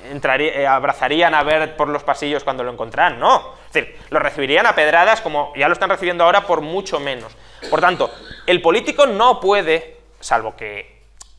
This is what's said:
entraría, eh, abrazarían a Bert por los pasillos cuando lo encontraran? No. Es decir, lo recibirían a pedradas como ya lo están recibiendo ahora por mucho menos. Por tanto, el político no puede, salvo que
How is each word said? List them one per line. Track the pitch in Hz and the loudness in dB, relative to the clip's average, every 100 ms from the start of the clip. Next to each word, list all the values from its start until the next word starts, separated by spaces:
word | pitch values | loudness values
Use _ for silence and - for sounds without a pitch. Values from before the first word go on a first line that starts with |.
| 117 | -14
entraría, | 143 143 135 151 139 | -6 0 0 0 0
eh, | 139 | 2
abrazarían | 131 143 131 131 156 170 | 2 0 -2 0 2 2
a | 156 | 2
Bert | 147 156 156 - | 2 0 0 -2
por | 147 | -4
los | 147 | -2
pasillos | - 135 147 147 | -4 -4 -2 -4
cuando | 139 131 | -4 -6
lo | 123 | -6
encontraran? | 120 117 139 170 120 | -8 -8 0 0 0
No. | 175 254 - - - | 2 2 0 -20 -6
Es | |
decir, | 156 117 - - | -4 -4 -10 -6
lo | 151 | -2
recibirían | 143 - 135 160 226 | -2 -4 0 2 2
a | |
pedradas | 175 151 165 190 220 | 2 4 4 4 2
como | 170 147 143 135 | 0 -4 -4 0
ya | 143 | 0
lo | |
están | 170 190 | 0 -2
recibiendo | 185 180 175 | -2 -2 2
ahora | 170 196 196 | 4 4 2
por | 160 | -2
mucho | 151 185 196 160 | -2 -8 -6 -6
menos. | 139 127 110 - - - - | -6 -8 -12 -20 -20 -16 -4
Por | 156 | 0
tanto, | 175 165 131 - - - - | 2 2 -2 -6 -18 -10 -2
el | 180 | 0
político | 165 208 302 285 277 | 2 0 0 2 2
no | 202 247 240 | 4 2 2
puede, | 190 202 160 160 - - - - | 2 0 2 -2 -2 -20 -20 -14
salvo | - 120 110 - | -2 -2 -2 -10
que | 107 104 - - - - - | -12 -14 -16 -20 -20 -20 -20